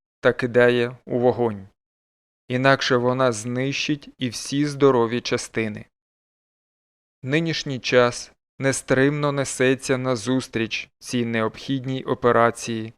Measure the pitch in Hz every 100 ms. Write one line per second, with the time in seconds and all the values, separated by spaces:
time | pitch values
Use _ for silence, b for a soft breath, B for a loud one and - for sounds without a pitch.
0 | _ _ 127 - 123 120 123 123 120 127
1 | - 127 123 120 117 101 98 _ _ _
2 | _ _ _ _ - 123 135 131 - 123
3 | 123 127 131 110 120 123 135 139 - 147
4 | - - 127 - - 139 147 139 139 123
5 | 117 120 - 120 - - 110 107 - _
6 | _ _ _ _ _ _ _ _ _ _
7 | _ _ 127 151 165 147 147 127 - 127
8 | 120 - - _ _ - 135 127 - 131
9 | 139 147 147 143 131 - 127 135 - 127
10 | 131 120 113 131 - 113 110 - - _
11 | - 123 117 113 110 - - 135 127 131
12 | - 127 120 117 117 - - 113 110